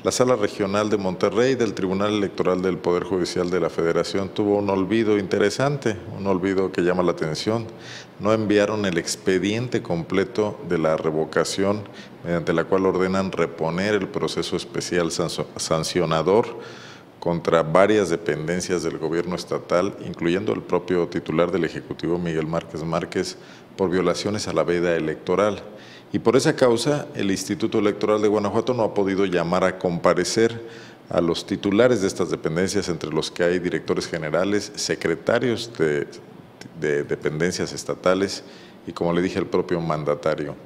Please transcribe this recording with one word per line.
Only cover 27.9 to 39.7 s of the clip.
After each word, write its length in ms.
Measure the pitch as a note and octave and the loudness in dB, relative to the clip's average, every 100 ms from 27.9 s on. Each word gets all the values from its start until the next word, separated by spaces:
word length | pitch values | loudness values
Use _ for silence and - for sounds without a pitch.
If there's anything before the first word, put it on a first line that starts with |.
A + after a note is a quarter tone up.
| - G#2 G#2+ | 0 0 2
de 80 | G#2+ | 4
Guanajuato 460 | G#2 G2+ A2 A2+ | 2 2 0 0
no 80 | A#2+ | 0
ha 120 | G#2 | 0
podido 320 | - G2 F#2+ G2 | 2 0 2 2
llamar 380 | F2 E2+ F2+ | 2 2 2
a 140 | F#2 F2 | 2 0
comparecer 840 | F2+ E2+ F2+ E2+ F2+ - A2+ A#2 - - - - - | -2 2 2 2 2 2 2 0 -12 -16 -18 -20 -2
a 120 | F2 | 0
los 260 | E2+ E2 - | 2 0 -4
titulares 540 | G2 G2+ G2+ B2 A#2 | -2 2 4 4 4
de 80 | F#2+ | 0
estas 220 | - E2+ | 0 -2
dependencias, 580 | D#2 D#2+ D#2+ F#2+ G2+ F2+ | -2 -2 0 0 0 -2
entre 220 | E2 D#2 | -4 -2
los 200 | D#2 D#2 | -2 -2
que 140 | - | 0
hay 140 | F2 F2+ | 2 2
directores 500 | F2 E2 - F2 - | 0 -2 -2 -2 -2
generales, 640 | E2+ D#2 D#2+ G2 G#2 G2+ | -6 -2 0 2 0 -2
secretarios 960 | - - D#2+ E2+ E2 - A#2 B2 A2 - - | -8 -4 -2 0 0 0 2 2 -2 -6 0
de, 300 | D#2+ D2 - - - - - - - - | 0 0 -4 -10 -20 -20 -20 -20 -18 -6
de 240 | D#2 D2 | -2 -2
dependencias 680 | C#2+ D2 - D2+ F2 - D#2+ | -2 -4 -4 0 -2 -2 -6
estatales 680 | C#2+ - C#2+ F2+ F#2 G2 - - - - - - | -6 -6 -2 2 2 0 -4 -12 -20 -20 -16 -14
y, 60 | |
como 200 | - F2 | -2 0
le 100 | F2 | 2
dije, 160 | F#2 G2 | 0 -2
el 80 | E2 | 0
propio 340 | F#2 F2 | -2 0